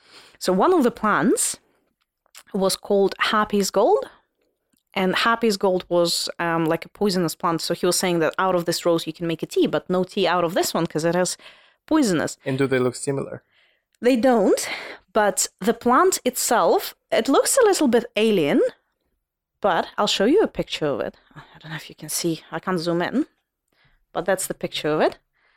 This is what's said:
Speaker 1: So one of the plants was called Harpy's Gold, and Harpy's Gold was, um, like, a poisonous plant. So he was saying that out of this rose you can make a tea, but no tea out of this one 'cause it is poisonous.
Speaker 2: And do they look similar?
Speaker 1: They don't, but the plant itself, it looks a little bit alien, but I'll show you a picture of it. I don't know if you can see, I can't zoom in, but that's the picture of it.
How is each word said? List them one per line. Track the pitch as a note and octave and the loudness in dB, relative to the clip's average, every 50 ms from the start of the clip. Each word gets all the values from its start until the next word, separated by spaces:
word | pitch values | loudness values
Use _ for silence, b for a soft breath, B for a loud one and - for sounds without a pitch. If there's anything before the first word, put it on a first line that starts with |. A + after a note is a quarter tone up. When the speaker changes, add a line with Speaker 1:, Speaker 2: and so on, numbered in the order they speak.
| B B B B B B B B | B B B B B B B B
Speaker 1:
So | - - F#3 | -4 -2 0
one | F#3 A#3+ E4 F#4 | 2 4 4 4
of | F4 B3 | 4 2
the | A#3+ | 2
plants | - - - G#3+ F#3+ D3 D3 A#3 F#4+ - - - - - _ _ _ _ _ _ _ _ _ _ _ _ _ _ _ - - - - | 0 -2 -2 0 0 2 2 2 2 0 0 -4 -6 -8 _ _ _ _ _ _ _ _ _ _ _ _ _ _ _ -20 -20 -8 -4
was | G3 F#3+ F#3+ F#3 | -2 0 0 -2
called | - - - G#3 G3 G3 F#3 - - | -4 -4 0 2 2 2 2 0 -2
Harpy's | - - - G#3+ G#3+ - - G3+ F#3+ - | -4 -2 0 0 0 0 0 -2 -2 0
Gold, | - F#3+ G#3+ D#4+ G#4 C5+ C5 - - _ _ _ _ _ _ _ _ _ _ _ _ _ _ _ _ | 0 2 4 4 2 2 0 -6 -14 _ _ _ _ _ _ _ _ _ _ _ _ _ _ _ _
and | G3 F#3+ F#3 F#3 | -2 -2 0 0
Harpy's | - - A#3+ A#3 A3+ A#3 A3+ G3+ G3 | 0 2 0 0 2 2 0 0 2
Gold | - F#3+ F#3 F3+ - - | 0 0 0 0 -2 0
was, | F3 F3 E3+ E3+ - - - - - - | 0 2 2 2 0 -2 -4 -6 -6 -4
um, | E3+ E3+ E3 E3 E3 | -4 -2 0 0 0
like, | D#3 E3 E3 - | 0 0 -2 -4
a | - | -10
poisonous | - - G3+ G#3 F3 F#3 F3 D#3 - | -8 -4 -2 0 0 0 -2 -2 -4
plant. | - - F3 E3 D#3 | -2 -2 -2 -2 -2
So | - - F3 | -2 -4 -4
he | - - | -2 0
was | F3+ F3 - | 0 0 0
saying | - F#3 F3 E3+ | 0 0 0 2
that | D#3 D3 - - | 0 0 0 0
out | F#3 F#3+ F3+ | 0 0 0
of | F3 E3+ | 0 0
this | F3 E3 - - | -2 -4 -2 0
rose | F3 E3+ E3 - | 0 0 0 0
you | E3 D#3 | -6 -8
can | - F3 | -8 -6
make | E3 E3 - - | -6 -4 -6 -6
a | |
tea, | - - F#4+ E4+ | -4 0 0 0
but | F#3 D#3 D3+ - - | 2 0 -2 -2 -2
no | F#3 F#3 F#3 | -2 -2 -2
tea | - - G#3 F#3 | -2 -2 -2 0
out | D#3+ E3+ F3+ E3+ | 2 2 0 0
of | E3 F3+ | 0 0
this | C4+ - - - | -2 -2 -2 -2
one | G3 E3 | -2 -4
'cause | - - D#3 D#3 | -2 -4 -2 -2
it | E3+ E3 | 0 0
is | F3+ F3+ F3 - B B B B B B B B B _ | 0 0 -2 -4 B B B B B B B B B _
poisonous. | - D4+ D#4+ C#4 G#3 F3+ D3 F#2+ - - - _ | 0 0 2 2 2 2 0 -2 -4 -6 -8 _
Speaker 2:
And | C#3 C3+ | -6 -2
do | C3 C#3 | 0 0
they | B2+ C3+ B2+ | 0 2 2
look | B2+ B2 A#2+ | 2 0 -2
similar? | - - C#3+ C#3 C3+ - - - B2 - _ _ _ _ _ _ _ _ _ _ _ - | -4 -6 -4 -4 -4 -6 -8 -10 -16 -16 _ _ _ _ _ _ _ _ _ _ _ 0
Speaker 1:
They | A#3+ C4+ | 0 2
don't, | A#3 G#3+ C4 B3 A3+ F#3 B3 G#4 - - B B B B B B B B _ _ | 4 4 4 4 4 4 2 2 0 -2 B B B B B B B B _ _
but | A3 G#3 G3+ F#3+ - - - - _ | 0 0 2 0 0 -4 -4 -6 _
the | F#3+ A3+ A#3+ | -2 -2 -2
plant | - - A#3+ B3 C#4+ F4 F#4+ - - - | 0 0 2 4 4 4 2 2 0 -2
itself, | B3+ B3 - - - B3 G#3 E3+ F3+ B3 G4+ - - - - _ _ - | -4 -4 -2 -2 0 2 2 4 4 2 2 0 -4 -12 -16 _ _ -2
it | - A#3 - | -2 0 2
looks | C#4 G4+ C5 - - C#5 | 2 2 2 2 2 4
a | A#4+ | 4
little | G#4 F#4 - D#4+ | 4 4 2 2
bit | B3+ A3+ A#3 - - - | 2 2 2 0 0 -2
alien, | G#3 G#3+ A3+ A3 F#3 D3 C#3+ F3 C#4+ A#4 B4 - _ _ _ _ _ _ _ _ _ _ _ _ _ _ _ _ _ | 0 2 2 2 2 2 2 2 2 0 0 -2 _ _ _ _ _ _ _ _ _ _ _ _ _ _ _ _ _
but | - G3+ E3+ F3 - - - - | -2 0 0 0 -2 -4 -4 -2
I'll | G#3 | -2
show | G3+ - - G3 | -2 0 0 2
you | A#3+ D#4 A4 F#4 | 2 4 4 2
a | - | 0
picture | - - E3 - - - D#3+ | -2 -6 -8 -8 -6 -4 -4
of | D3 C3 G#2 | -4 -4 -4
it. | - - - _ _ _ _ | -6 -8 -8 _ _ _ _
I | D3+ - - - - | -20 -20 -20 -20 -20
don't | - D#3 | -18 -14
know | D#3+ | -14
if | D3+ - - | -14 -14 -16
you | E3+ | -18
can | - D#3+ D3 | -18 -12 -8
see, | - - - E3+ D#3+ - - - | -8 -4 -4 -4 -4 -4 -8 -10
I | D#3+ D#3+ | -10 -8
can't | - G3 F#3 F3 | -6 -4 -4 -2
zoom | D#3+ E3+ E3+ E3+ F3 | -2 -2 -2 -2 -2
in, | - - B3 D#4+ - _ _ _ _ _ _ _ _ _ _ _ _ _ _ _ _ - | -2 -2 -2 -4 -4 _ _ _ _ _ _ _ _ _ _ _ _ _ _ _ _ -8
but | - E3 | -6 -2
that's | G3+ F#3+ F#3 - | -2 -2 -2 -4
the | - F3 | -8 -8
picture | - - F3 - - - D#3 | -8 -8 -8 -8 -6 -4 -2
of | D3+ D#3+ A#3 | 0 2 0
it. | F#4 - - _ _ _ _ _ _ _ | 0 -2 -4 _ _ _ _ _ _ _